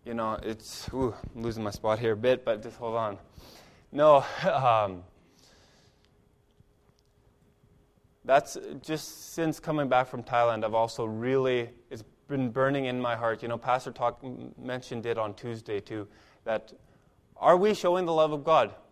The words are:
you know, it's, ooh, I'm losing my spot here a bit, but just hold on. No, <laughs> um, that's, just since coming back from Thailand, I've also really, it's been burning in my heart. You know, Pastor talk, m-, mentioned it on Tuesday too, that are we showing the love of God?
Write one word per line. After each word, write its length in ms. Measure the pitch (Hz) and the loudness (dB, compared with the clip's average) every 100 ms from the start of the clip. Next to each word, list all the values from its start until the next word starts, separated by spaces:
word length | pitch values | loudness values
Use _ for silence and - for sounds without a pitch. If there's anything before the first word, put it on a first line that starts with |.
you 100 | 120 | -8
know, 240 | 117 110 110 | -6 -4 -4
it's, 460 | 104 110 - - - | -8 -10 -12 -14 -8
ooh, 220 | 127 127 - - | -4 -4 -4 -14
I'm 80 | 113 | -8
losing 220 | 117 113 | -8 -6
my 60 | 107 | -8
spot 280 | - 110 110 | -4 -2 0
here 140 | 117 | 0
a 40 | 104 | 0
bit, 280 | 123 127 | 0 0
but 180 | 123 107 | 0 -4
just 140 | 113 - | -6 -10
hold 180 | 117 | -6
on. 240 | 113 110 98 - - - - - - _ | -4 -4 -8 -16 -20 -20 -20 -20 -20 _
No, 340 | 143 151 139 - | 4 8 8 6
<laughs> 100 | - | -2
um, 580 | 180 143 131 110 104 90 90 _ _ _ _ _ _ _ _ _ _ _ _ _ _ _ _ _ _ _ _ _ _ _ _ _ _ _ _ _ _ _ | 0 2 4 4 2 -4 -14 _ _ _ _ _ _ _ _ _ _ _ _ _ _ _ _ _ _ _ _ _ _ _ _ _ _ _ _ _ _ _
that's, 320 | 117 135 - - - 143 | 4 4 4 -12 -12 -14
just 500 | 143 156 - - - | -6 -6 -8 -16 -12
since 260 | - 160 147 | -2 -2 -2
coming 300 | - 156 135 | -4 -2 2
back 180 | 127 127 | 2 2
from 160 | 123 | -6
Thailand, 420 | 113 120 120 110 | -2 2 2 2
I've 100 | 110 | 0
also 320 | 113 113 - 113 | 0 0 -2 -6
really, 640 | 110 120 135 131 123 117 - _ | -4 0 0 2 0 -4 -12 _
it's 140 | 120 107 _ - | -18 -18 _ -8
been 220 | 143 127 | -4 -2
burning 340 | 120 135 143 | 0 0 0
in 160 | 131 123 | -2 -2
my 160 | 120 113 | -2 -2
heart. 260 | 117 110 | -2 -2
You 60 | 117 | -6
know, 100 | 117 | -6
Pastor 320 | 131 127 131 | -2 -2 -2
talk, 300 | - 120 120 | -4 -4 -4
m-, 320 | 135 123 127 - | -14 -12 -14 -14
mentioned 500 | 127 123 - 120 117 | -10 -10 -8 -8 -4
it 120 | 113 | -4
on 160 | 107 | -4
Tuesday 460 | 101 120 113 110 101 | -6 -10 -10 -6 -8
too, 260 | - 107 98 - - _ | -6 -10 -10 -16 -20 _
that 280 | - 110 - - _ _ _ _ _ - | -4 -4 -6 -20 _ _ _ _ _ 2
are 200 | 147 180 | 4 6
we 180 | 208 | 4
showing 320 | 208 180 180 175 | 2 2 2 2
the 60 | |
love 200 | 156 156 | 2 2
of 120 | 151 | 2
God? 300 | 147 160 107 - - | 4 4 4 -4 -20